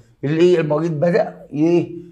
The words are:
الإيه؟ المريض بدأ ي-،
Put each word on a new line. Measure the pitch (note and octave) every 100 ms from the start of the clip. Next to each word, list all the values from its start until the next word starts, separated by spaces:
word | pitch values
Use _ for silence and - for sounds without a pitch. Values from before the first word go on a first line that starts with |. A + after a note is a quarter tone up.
| _ _
الإيه؟ | C#3 D#3+ F3+ F3
المريض | D#3 D3+ E3
بدأ | D3+ F3 F#3+ - - -
ي-، | C#3+ D#3+ E3+ - - -